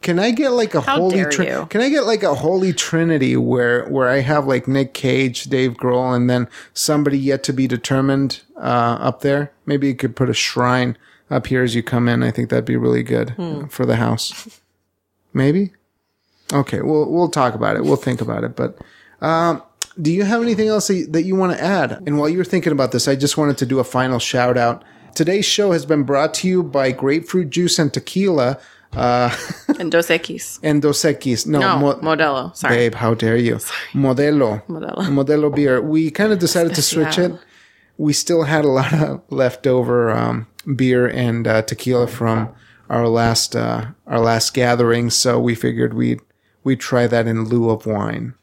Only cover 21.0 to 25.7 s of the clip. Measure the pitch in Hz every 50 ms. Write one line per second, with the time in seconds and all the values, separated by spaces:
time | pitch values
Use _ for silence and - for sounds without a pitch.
21 | 160 147 156 165 165 185 190 190 190 185 170 - - 175 202 185 151 120 - -
22 | 185 147 147 147 147 151 165 185 180 180 - 185 - 175 151 139 131 120 120 123
23 | - - 139 135 139 139 - - 151 147 139 - 139 120 135 131 123 - - 127
24 | 127 131 127 120 - - - 127 123 123 123 123 117 117 - 175 - - - -
25 | - - - - 165 156 185 202 196 - - - 208 202